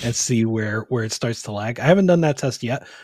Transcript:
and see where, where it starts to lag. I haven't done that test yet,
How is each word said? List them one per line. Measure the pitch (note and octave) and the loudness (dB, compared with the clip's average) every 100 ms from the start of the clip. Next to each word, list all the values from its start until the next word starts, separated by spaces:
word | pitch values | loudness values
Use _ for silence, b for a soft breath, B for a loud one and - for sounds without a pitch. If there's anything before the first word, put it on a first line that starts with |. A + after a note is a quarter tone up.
and | A#2 A#2 | -4 -2
see | - A#2 A2+ | 0 2 2
where, | A2+ G#2 G#2+ - | 0 -2 -4 -2
where | B2 | -4
it | A2 | -4
starts | - B2 A2+ | -4 -4 -4
to | - | -6
lag. | G2+ A2 A#2 | -6 -6 -2
I | C#3 | 4
haven't | G3 F#3 | 4 6
done | F3 | 4
that | D#3+ C#3 | 4 0
test | C3+ - | -2 -4
yet, | A#2 C3 - B | -4 -6 -8 B